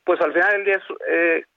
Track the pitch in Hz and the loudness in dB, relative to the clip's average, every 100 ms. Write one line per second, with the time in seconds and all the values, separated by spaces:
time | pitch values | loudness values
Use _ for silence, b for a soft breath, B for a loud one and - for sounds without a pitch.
0 | - 170 160 160 190 202 196 190 - - | -2 0 0 2 2 2 0 -2 -4 -10
1 | - 165 170 160 - | -2 0 2 0 -4